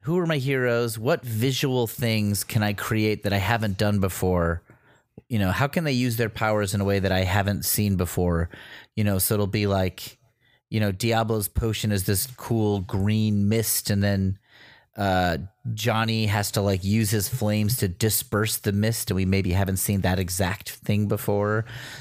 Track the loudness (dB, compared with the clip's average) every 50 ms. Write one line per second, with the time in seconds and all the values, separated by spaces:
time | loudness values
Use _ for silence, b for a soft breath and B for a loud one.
0 | -4 -2 0 0 2 0 0 0 0 0 0 2 2 2 2 2 0 -2 -4 -2
1 | 0 0 0 0 -2 -4 -2 0 0 0 0 0 0 0 2 0 0 0 -2 -2
2 | 0 0 2 2 2 0 0 -2 -4 -2 0 0 2 0 0 -2 -2 -2 0 2
3 | 2 2 0 0 0 0 0 2 2 2 0 0 0 -2 0 0 2 2 2 2
4 | 2 0 0 0 0 2 2 2 2 2 0 -2 b b b b b b b b
5 | b b _ -20 -8 -4 -2 0 0 0 0 0 -2 0 -2 -2 -2 0 0 0
6 | 0 0 0 0 -2 -2 -2 -2 0 0 2 2 0 0 0 0 2 2 2 2
7 | 2 2 2 2 2 2 2 2 2 2 0 0 -2 -2 0 0 2 2 2 0
8 | 0 -2 0 0 0 2 2 0 0 B B B B B B B B B _ -2
9 | 0 0 0 0 0 0 0 0 0 0 0 0 2 2 2 2 0 0 -4 -8
10 | -14 -16 -18 _ _ b b b b b b b b _ -2 0 0 0 0 0
11 | 0 0 2 2 2 2 0 -2 -2 -2 -2 -2 0 0 0 0 0 0 0 0
12 | 2 0 0 0 -2 -6 -10 -10 -6 -2 0 0 2 2 0 -2 -2 -4 -2 -2
13 | 0 2 2 2 2 2 2 2 2 2 2 0 0 0 -2 -2 -2 0 0 2
14 | 2 2 2 2 0 0 -2 B B B B B B B B B B B _ -2
15 | 0 2 2 2 2 2 0 -2 -6 -10 -14 _ -8 -8 -6 -2 -2 0 0 0
16 | 0 0 0 0 0 2 2 0 0 0 0 0 2 2 0 0 0 2 2 2
17 | 2 2 0 0 0 -2 -4 -2 -2 0 0 0 0 0 0 0 -2 -2 0 0
18 | 0 0 0 -2 -2 -2 0 0 0 0 -2 -2 -2 0 0 2 0 0 0 -2
19 | -4 -2 -2 0 2 2 2 2 2 2 2 2 2 0 0 -2 -2 -2 0 0
20 | 0 0 0 0 -2 -4 -2 -2 -2 -2 -4 -6 -10 -14 -16 -8 -4 -2 0 0
21 | 0 0 -2 -2 -2 -2 0 0 0 0 0 -2 -2 B B B B B B B